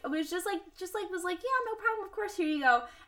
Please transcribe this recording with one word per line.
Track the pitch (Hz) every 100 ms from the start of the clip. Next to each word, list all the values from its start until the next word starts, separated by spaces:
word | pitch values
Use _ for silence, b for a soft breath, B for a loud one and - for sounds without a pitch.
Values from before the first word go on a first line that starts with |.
it | 247
was | 311 302
just, | 349 403
like, | 359 330 -
just, | 370 427
like, | 392
was | 370
like, | 359 349
"Yeah, | 508 523 453
no | 440
problem, | 440 440 381
of |
course, | - 415 -
here | 311
you | 302
go." | 262 240 247 B